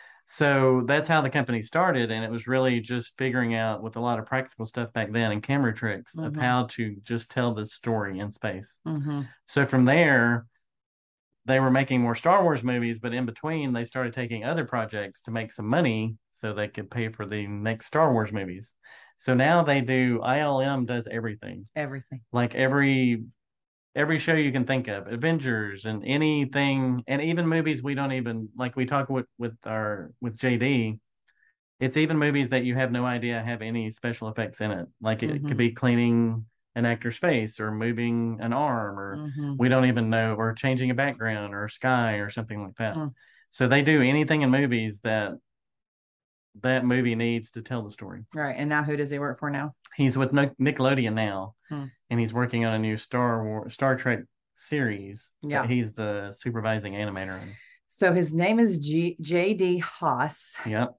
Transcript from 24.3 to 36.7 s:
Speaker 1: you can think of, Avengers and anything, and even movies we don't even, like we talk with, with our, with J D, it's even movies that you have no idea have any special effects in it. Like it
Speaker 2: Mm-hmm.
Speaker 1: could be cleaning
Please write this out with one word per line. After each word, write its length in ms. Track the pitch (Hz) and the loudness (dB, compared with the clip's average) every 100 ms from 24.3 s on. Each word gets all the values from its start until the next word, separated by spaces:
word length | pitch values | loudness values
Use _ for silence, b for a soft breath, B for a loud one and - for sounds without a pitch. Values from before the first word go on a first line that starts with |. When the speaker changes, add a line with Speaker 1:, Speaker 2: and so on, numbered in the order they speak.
Speaker 1:
you 180 | 160 143 | 2 2
can 140 | 131 120 | 0 0
think 240 | 131 120 | 0 -2
of, 180 | 101 101 | -6 -6
Avengers 800 | 117 156 165 131 113 104 98 107 | -2 0 0 0 -2 -2 -6 -6
and 180 | 110 98 | -6 -2
anything, 960 | 143 156 151 135 143 139 135 131 123 120 | 0 2 0 0 0 0 2 0 -2 -2
and 140 | 139 | -4
even 260 | 160 170 165 | -2 0 2
movies 340 | 165 156 139 | 2 0 -2
we 120 | 131 139 | -4 -4
don't 160 | 139 | -2
even, 380 | 131 120 113 110 - | -4 -4 -6 -8 -6
like 180 | 123 131 | -6 -2
we 100 | 127 | 0
talk 220 | 143 135 | 0 0
with, 180 | 131 127 - | -4 -6 -8
with 180 | 117 113 110 | -8 -8 -6
our, 460 | 110 107 104 - - | -4 -4 -4 -8 -10
with 160 | 120 110 | -8 -2
J 220 | 131 120 | 0 2
D, 420 | 127 135 113 110 _ _ _ _ _ _ _ - | 2 2 0 -4 _ _ _ _ _ _ _ -4
it's 160 | 131 156 | -2 2
even 220 | 156 160 | 2 2
movies 320 | 147 143 123 | 2 2 2
that 160 | 127 123 | 0 0
you 100 | 123 | 0
have 160 | 131 | 0
no 140 | 120 123 | 0 -2
idea 360 | 120 120 117 | -2 -2 -4
have 200 | 110 117 | -4 -6
any 280 | 113 117 110 | -6 -4 -6
special 360 | 110 120 117 110 | -6 -6 -6 -6
effects 320 | 110 107 - | -4 -6 -4
in 120 | 107 | -4
it. 160 | 95 - _ | -4 -8 _
Like 240 | 110 110 | -2 -2
it 60 | - | -2
Speaker 2:
Mm-hmm. 180 | 147 147 | -2 -2
Speaker 1:
could 100 | 120 | 2
be 140 | 117 | 2
cleaning 720 | 113 127 120 120 117 117 113 110 _ _ | 2 2 4 4 4 2 0 -6 _ _